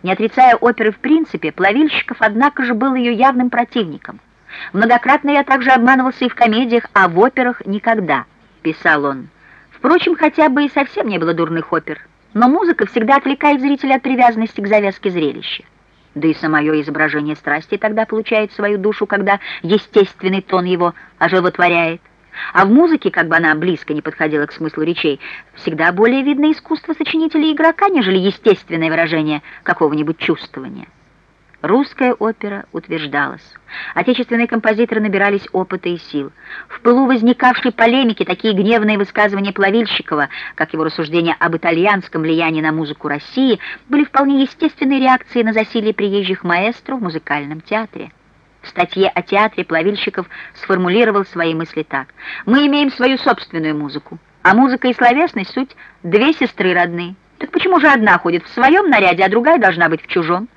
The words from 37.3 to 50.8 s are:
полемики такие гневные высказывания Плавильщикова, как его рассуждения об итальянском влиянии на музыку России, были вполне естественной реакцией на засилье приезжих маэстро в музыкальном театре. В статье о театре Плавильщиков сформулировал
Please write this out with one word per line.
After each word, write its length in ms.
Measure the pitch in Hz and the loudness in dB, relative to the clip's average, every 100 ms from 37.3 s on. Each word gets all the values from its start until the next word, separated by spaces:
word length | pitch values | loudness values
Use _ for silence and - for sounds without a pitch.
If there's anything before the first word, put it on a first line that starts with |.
| 247 254 247 254 | 4 2 2 -2
полемики 500 | - 226 254 247 208 | 2 2 4 0 0
такие 300 | 190 185 220 | -4 -2 0
гневные 440 | 196 202 226 214 214 | 0 2 2 2 0
высказывания 540 | 202 - 208 196 202 | -2 0 0 0 -4
Плавильщикова, 760 | 196 196 220 220 - - 151 139 - - - | 0 0 2 0 -6 -4 -2 -2 -6 -16 -6
как 160 | 156 | -6
его 140 | 160 160 | -2 -4
рассуждения 500 | - 151 170 170 - | -4 -2 0 0 -2
об 200 | 170 165 | -2 -2
итальянском 640 | 175 165 196 196 - 165 | -2 0 2 0 -2 -6
влиянии 400 | 156 160 165 160 | -2 0 0 -2
на 100 | 156 | -2
музыку 380 | 160 151 151 156 | -4 -6 -8 -8
России, 500 | 143 - - 262 202 - - _ | -8 -6 -2 0 0 -4 -18 _
были 160 | 285 294 | 0 2
вполне 380 | 269 277 277 | 0 2 2
естественной 580 | 269 - 311 - 269 277 | 0 -2 -4 -2 -2 2
реакцией 420 | 262 254 - 247 | 2 2 0 -2
на 80 | 226 | 0
засилье 420 | 220 214 233 208 | 0 -2 -2 -2
приезжих 520 | 214 208 202 185 185 175 | -2 -2 -2 -2 -4 -2
маэстро 500 | 175 208 240 - 262 | -2 -2 -6 -10 -6
в 60 | |
музыкальном 580 | 190 156 - 147 143 156 | -6 -8 -6 -6 -6 -12
театре. 540 | - 214 220 - - _ _ _ _ _ | -6 -6 -6 -12 -18 _ _ _ _ _
В 80 | - | -16
статье 400 | - 175 - 190 | -6 -4 0 0
о 120 | - | 0
театре 440 | 175 196 214 - 180 | -2 0 0 -2 -4
Плавильщиков 600 | 165 175 202 - 190 180 - - - | -2 -2 -2 -6 -6 -10 -14 -20 -18
сформулировал 680 | - 185 | -2 0